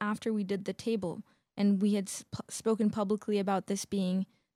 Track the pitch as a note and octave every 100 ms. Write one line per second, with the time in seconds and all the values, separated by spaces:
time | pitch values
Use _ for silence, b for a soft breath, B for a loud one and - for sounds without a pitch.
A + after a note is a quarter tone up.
0 | G#3 A3 A3+ G#3+ F#3+ G3 G3 F#3+ A#3 A3+
1 | F3+ F3+ - _ _ - G3+ G3 G#3 G#3
2 | F#3 - - - - - A3 A3 G#3 A3
3 | G3 G#3 - G#3 G3 F#3+ - G3 - G3+
4 | F#3 F#3 F#3 _ _